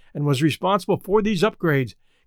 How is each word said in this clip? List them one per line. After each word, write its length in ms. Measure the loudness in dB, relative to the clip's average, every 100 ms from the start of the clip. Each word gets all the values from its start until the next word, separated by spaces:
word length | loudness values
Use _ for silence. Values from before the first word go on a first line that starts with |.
| -16
and 100 | -4
was 160 | -2 2
responsible 560 | 0 0 0 0 0 -4
for 240 | 0 0
these 220 | 2 0
upgrades, 520 | 0 0 0 0 -2 -8 _ _